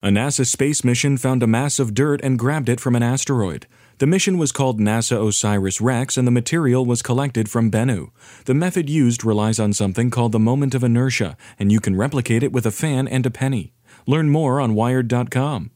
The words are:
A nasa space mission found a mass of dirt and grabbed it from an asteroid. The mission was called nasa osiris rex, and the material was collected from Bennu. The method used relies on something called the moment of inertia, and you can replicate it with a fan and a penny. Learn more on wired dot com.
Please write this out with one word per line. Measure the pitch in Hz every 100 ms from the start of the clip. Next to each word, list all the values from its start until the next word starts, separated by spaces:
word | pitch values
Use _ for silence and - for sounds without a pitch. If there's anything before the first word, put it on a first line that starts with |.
A | 101
nasa | 101 135 143 131
space | - 139 151
mission | 127 120 143 139
found | 131 127
a | 120
mass | 113 143 -
of | 123
dirt | 104 147 143
and | 135 127
grabbed | 120 156 120
it | 120
from | -
an | 120
asteroid. | 120 131 - 131 98 73 - _ _ _
The | 139
mission | 185 202 185
was | 151
called | - 135 110
nasa | 104 113 113 120 107
osiris | 101 107 104 95 -
rex, | 113 123 131 -
and | 123
the |
material | 123 117 165 147 127
was | 123 120
collected | - 127 139 117 104
from | 117 113
Bennu. | 107 123 107 73 _ - -
The | -
method | 135 175 180 151
used | 156 123 117
relies | 113 107 107 110
on | 107
something | 101 101 92 120
called | 120 117
the | 113
moment | 110 135 143
of | 127
inertia, | 123 117 131 120 95 69 - -
and | 101
you | 107
can | 107 95
replicate | 123 139 117 117
it | 135
with | 123 110
a |
fan | 104 160 135 135
and | 131
a | 127
penny. | 120 135 131 82 _ _ -
Learn | - 147 156
more | 147 151 131
on | 131
wired | 107 117 127 120
dot | 123 120
com. | 127 139 131 113